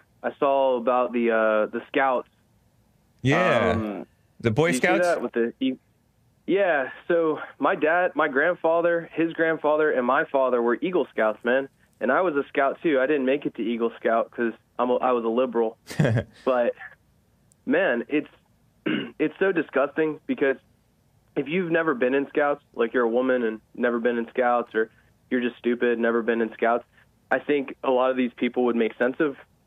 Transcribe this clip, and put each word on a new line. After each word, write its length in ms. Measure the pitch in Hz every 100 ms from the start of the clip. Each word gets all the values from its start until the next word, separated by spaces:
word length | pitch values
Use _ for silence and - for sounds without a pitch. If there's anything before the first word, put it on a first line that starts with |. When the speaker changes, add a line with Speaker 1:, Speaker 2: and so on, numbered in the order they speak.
| - _
Speaker 1:
I 100 | 123 -
saw 380 | 143 139 135 123
about 360 | 117 123 123
the, 180 | 120 117
uh, 360 | 113 110 107 107
the 160 | 120 -
Scouts. 400 | 143 135 123 - _ _ _ _ _ _ _ _ _
Speaker 2:
Yeah. 500 | 127 156 180 131 113 -
Speaker 1:
Um, 300 | 107 95 - _ _ _
Speaker 2:
The 100 | 117
Boy 180 | 110 165
Speaker 1:
did 60 |
you 60 | 208
see 60 | 180
Speaker 2:
Scouts? 200 | 170 175
Speaker 1:
that 160 | 151
with 100 | 117
the 200 | 120 117 -
e-, 140 | 131 131 _ _ _ _ _ _ -
yeah, 440 | 180 196 151 131 - -
so 300 | 170 160 151 - -
my 160 | 143
dad, 420 | 190 147 175 180 143
my 120 | 156
grandfather, 800 | 135 156 175 160 165 170 170 165
his 200 | - 165
grandfather, 580 | 160 165 160 147 151 156
and 120 | 127 123
my 180 | 139
father 360 | 156 139 131 123
were 160 | 117 120
Eagle 260 | 175 170 127
Scouts, 300 | - 110 107
man. 240 | 120 131 139 _ _ _
And 100 | 107
I 80 | 143
was 120 | 180 143
a 60 | 131
Scout, 300 | - 139 -
too. 160 | 170 135
I 60 | 131
didn't 180 | 151 131
make 200 | 143 147
it 80 |
to 80 | -
Eagle 300 | 110 117 117 113
Scout 320 | 117 113 110
'cause 220 | - 117 110 _ -
I'm 120 | 123
a, 60 | 123
I 160 | 127
was 120 | 123
a 40 | 113
liberal. 500 | 113 131 117 113 - - -
Speaker 2:
<laughs> 460 | 135 113 - -
Speaker 1:
But, 300 | - 127 117 - - - _ _ _ _ _ _
man, 400 | - 147 185 120 107
it's, 200 | 151 - _ _ _ _ _
<clears throat> 20 | - - - -
it's 160 | 151 -
so 140 | 190
disgusting 680 | 180 139 139 143 - 156 151 -
because 300 | 131 139 135 _ _ _ _ _ _ _ -
if 120 | 135
you've 220 | 175 175
never 240 | 165 160
been 200 | 127 123
in 120 | 139 139
Scouts, 340 | - 143 143 _
like, 180 | - 117
you're 120 | 131
a 40 | 117
woman 340 | 120 131 127
and 160 | 113 107 -
never 240 | - 120 120
been 180 | 117 120
in 100 | 113
Scouts, 460 | - 123 120 117
or 160 | 110 110 _ _ _ _
you're 100 | 127
just 160 | 120 117
stupid, 420 | 120 120 123 117
never 220 | 117 117
been 200 | 113 117
in 100 | 110
Scouts, 320 | - 113 120 - _ _ _ _
I 80 | 135
think 360 | - 147 135 -
a 80 | 127
lot 200 | 127 131
of 60 | 131
these 140 | 127 -
people 300 | 123 123 123
would 100 | 117
make 180 | 110 -
sense 180 | 123 131
of, 180 | 160 135 - _